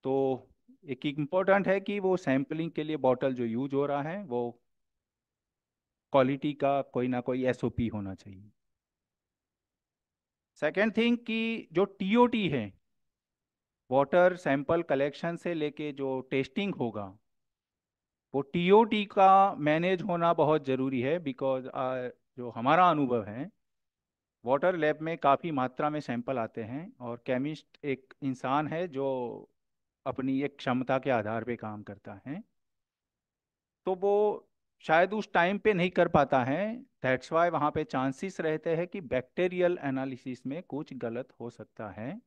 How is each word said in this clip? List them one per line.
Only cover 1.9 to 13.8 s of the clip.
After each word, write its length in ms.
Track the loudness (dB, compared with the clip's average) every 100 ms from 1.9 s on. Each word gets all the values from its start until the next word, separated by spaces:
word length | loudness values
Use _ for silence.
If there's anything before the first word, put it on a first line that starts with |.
| -4
वो 180 | -2 -2
सैंपलिंग 540 | 0 0 0 -6 -6
के 120 | -6
लिए 140 | -6 0
बॉटल 360 | 2 2 0
जो 120 | -2 -4
यूज़ 300 | -2 -2 -2
हो 100 | -2
रहा 160 | -2
है 220 | -4 -8
वो 380 | -6 -6 -6 -10 _ _ _ _ _ _ _ _ _ _ _ _ _ _ _
क्वालिटी 420 | 4 4 0 -4
का 280 | -2 0 0
कोई 260 | -2 -4 -2
ना 140 | -2
कोई 240 | -2 -2 -2
एसओपी 420 | -2 -4 -2 -4
होना 280 | -4 -8 -12
चाहिए। 360 | -16 -20 -20 _ _ _ _ _ _ _ _ _ _ _ _ _ _ _ _ _ _ _ _ _
सेकंड 420 | -2 0 0 2
थिंग 200 | 2 2
कि 500 | -2 -4 -2 -6 -2
जो 120 | 0 0
टीओटी 640 | 0 2 4 4 4 0
है, 240 | -2 -4 _ _ _ _ _ _ _ _ _ _ _